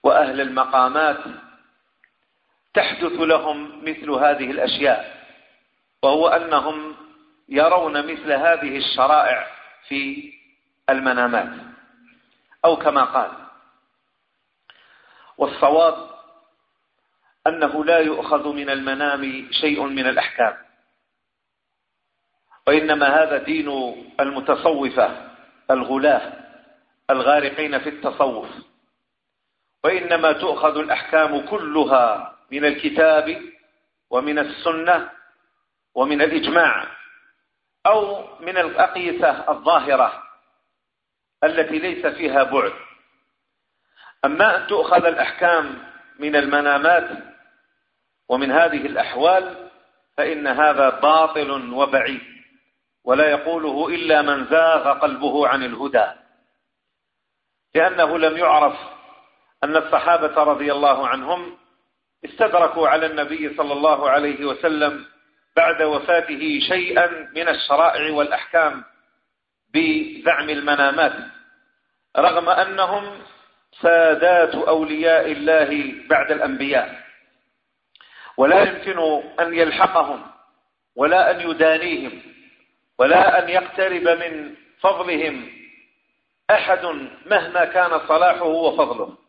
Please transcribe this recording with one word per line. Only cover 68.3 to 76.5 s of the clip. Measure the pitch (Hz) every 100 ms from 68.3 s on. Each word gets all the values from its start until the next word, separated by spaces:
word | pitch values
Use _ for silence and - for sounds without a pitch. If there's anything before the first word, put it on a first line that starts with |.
| - - 165 151 135 - _ _ _ _ _ _ _ _
بزعم | 151 160 156 151 - 165 156 151
المنامات، | 147 147 143 139 151 147 - - - _ _ _ _ _ _ _ -
رغم | 170 170 170
أنهم | 180 190 196 180 202 202 202 - - _ _ _ -
سادات | 170 170 165 156 175 180 160
أولياء | - - 160 156 151 165 160 151
الله | 147 147 160 143 147 135 - -
بعد | 151 139
الأنبياء، | 147 135